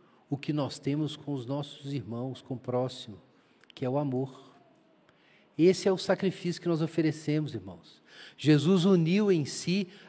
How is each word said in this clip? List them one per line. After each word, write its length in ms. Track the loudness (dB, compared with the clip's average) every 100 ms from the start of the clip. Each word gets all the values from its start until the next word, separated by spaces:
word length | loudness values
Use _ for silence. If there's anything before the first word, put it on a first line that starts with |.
| _ _ -8
o 80 | -6
que 160 | -2
nós 280 | -2 -2 -4
temos 340 | -4 -2 -2
com 200 | -6 -8
os 120 | -6 -6
nossos 460 | -6 -8 -12 -8
irmãos, 500 | -8 -6 -8 -8 -8
com 120 | -10
o 40 | -10
próximo, 600 | -4 -2 -2 -4 -14 -18 -20 _ _ _ -20
que 100 | -6
é 40 | -2
o 100 | -2
amor. 520 | 0 -2 -4 -8 -20 -20 _ _ _ _ _ _ _ _ _ 4
Esse 300 | 4 6 2
é 60 |
o 60 | 0
sacrifício 640 | 0 0 0 -2 -4 -4
que 60 | 0
nós 160 | 0
oferecemos, 720 | 0 0 0 0 -2 -2 -2
irmãos. 480 | -6 -10 -16 -20 -20 _ -20 -20 -2
Jesus 480 | 4 6 6 4
uniu 460 | 6 4 4 2 4
em 140 | 2
si 420 | 0 -4 -2 0 -2 -8